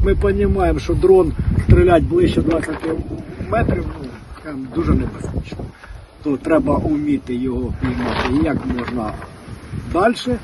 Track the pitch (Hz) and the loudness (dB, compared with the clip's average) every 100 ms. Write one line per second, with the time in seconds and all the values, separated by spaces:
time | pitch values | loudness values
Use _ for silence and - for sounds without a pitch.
0 | 196 185 202 196 202 190 175 151 - 170 | 2 2 2 2 2 2 2 0 0 2
1 | 180 190 165 - - - - - 180 170 | 6 6 6 0 0 0 6 6 8 6
2 | 139 175 180 - 151 165 - 156 160 160 | 4 2 4 2 2 0 -2 -6 -4 -4
3 | - - - - - 220 - 175 - - | -6 -10 -12 -10 -2 0 0 0 -4 -8
4 | - - - - 156 143 131 156 170 127 | -12 -14 -18 -16 -12 -10 -6 -4 0 0
5 | 127 - - - - - - - - - | 0 -8 -8 -8 -8 -10 -12 -14 -18 -18
6 | - - 147 135 - 156 147 143 - 151 | -20 -10 -4 -2 2 2 4 0 0 0
7 | 147 135 - 123 131 120 123 - 131 123 | 0 -2 -2 -4 -2 -2 -4 -4 -4 -2
8 | 123 110 131 135 160 123 131 127 117 123 | -4 -2 0 0 0 0 -2 -4 -4 -6
9 | 107 - - - - - - - - 165 | -6 -8 -12 -16 -16 -16 -10 -10 -4 2
10 | 208 233 247 247 | 2 0 -4 -6